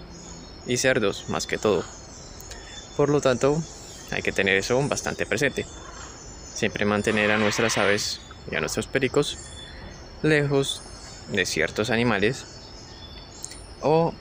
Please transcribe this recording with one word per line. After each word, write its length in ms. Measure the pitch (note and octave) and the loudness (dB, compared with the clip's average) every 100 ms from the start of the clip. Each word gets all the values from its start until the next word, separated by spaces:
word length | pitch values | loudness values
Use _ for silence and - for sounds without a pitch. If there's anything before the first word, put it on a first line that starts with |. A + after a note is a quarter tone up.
| - - - - - - - | -16 -16 -14 -14 -16 -10 -4
y 120 | B2 | 2
cerdos 520 | C3 B2+ G2+ - - | 4 4 2 0 -2
más 160 | D#2 - | -4 -2
que 120 | E2+ | 2
todo. 280 | A2 F2 - - - - - - - - - - - - | 4 4 0 -10 -16 -16 -16 -16 -14 -14 -14 -16 -6 2
Por 120 | C#3+ | 4
lo 120 | D3 | 6
tanto, 400 | C3+ A#2+ C3+ D3+ D#3 - - - - | 4 4 4 2 0 -8 -16 -16 -6
hay 100 | G2 | -4
que 100 | F#2+ | 0
tener 260 | - G2 F#2+ | 2 4 4
eso 240 | G2 B2 C#3+ | 4 4 4
bastante 380 | A3 - - - | 0 -2 -2 0
presente. 400 | G#2 C#3 - - - - - - - - - - | 2 2 0 -6 -8 -16 -14 -14 -14 -16 -16 -14
Siempre 320 | - G#2+ - G#2 | -2 -2 0 2
mantener 460 | G#2 G#2+ G#2+ G#2 | 2 2 4 4
a 60 | G#2+ | 4
nuestras 400 | G#2+ - A2+ - | 4 2 2 4
aves 440 | G2+ G#2 - - - - - | 4 2 0 -6 -10 -16 -6
y 40 | - | -2
a 40 | |
nuestros 280 | D#2 - A2 | -2 -2 -2
pericos 500 | C3+ C3 C#3+ D3 - - - - - - - - - | 2 2 4 2 -2 -12 -14 -14 -14 -14 -14 -16 -2
lejos 580 | D#3 D3+ C#3+ C#3 C#3 - - - - - - | 4 4 4 4 2 -2 -8 -14 -14 -14 -4
de 140 | G2+ F2+ | 0 2
ciertos 440 | D#2 D#2+ - A2+ | 2 2 2 2
animales 540 | A2+ A#2+ G2+ G#2 C3+ - - - - - - - - - - - - - - | 4 4 4 2 0 -6 -14 -16 -16 -16 -16 -16 -16 -16 -14 -14 -14 -16 -2
o 320 | C3 D#3+ E3 - | 4 4 4 0